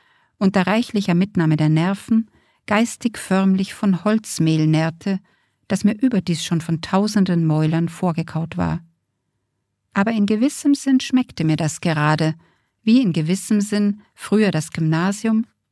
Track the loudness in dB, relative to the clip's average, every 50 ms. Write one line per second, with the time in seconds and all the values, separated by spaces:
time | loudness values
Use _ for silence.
0 | _ _ _ _ _ _ _ -2 0 0 2 2 0 2 0 -2 -2 -2 -4 -4
1 | 0 0 2 2 0 0 0 0 2 2 2 2 4 2 4 2 2 0 -2 -4
2 | -2 0 0 0 0 _ _ _ _ _ _ _ -6 -2 0 0 0 -2 -4 -6
3 | -6 -6 -6 -6 -4 0 0 2 2 2 2 0 -2 -4 -6 -2 0 0 0 0
4 | 0 0 0 0 -2 -6 -2 0 2 2 2 2 2 2 2 2 0 -2 -4 -6
5 | -6 -4 -4 -4 _ _ _ _ _ _ _ _ _ -4 -4 0 0 0 0 2
6 | 0 0 0 0 0 -2 -4 -4 -2 -2 -2 -2 -2 -2 -4 -4 -4 -2 0 0
7 | 0 2 2 0 2 2 2 0 2 2 2 2 2 0 0 0 -2 -4 -4 -4
8 | -4 -2 -2 -4 -6 -6 -6 -6 -6 -6 -4 -4 -2 -2 -4 -6 -8 _ _ _
9 | _ _ _ _ _ _ _ _ _ _ _ _ _ _ _ _ _ _ -2 -2
10 | 0 0 0 0 0 0 0 0 0 -2 -2 -2 0 0 0 0 2 2 2 2
11 | 2 0 -2 -2 -2 -2 -4 -4 0 0 0 0 -2 -4 -4 -2 -2 -2 0 2
12 | 2 2 2 2 0 -2 -2 -6 _ _ _ _ _ _ _ _ 0 2 4 4
13 | 4 2 0 0 0 0 -2 -2 -2 -2 -2 -2 0 -2 -2 0 0 0 -2 -4
14 | -10 _ _ -14 -4 0 2 2 2 2 0 -2 -4 -4 -6 -2 0 0 0 0
15 | 0 -2 -2 -2 -2 0 0 0 -2 _ _ _ _ _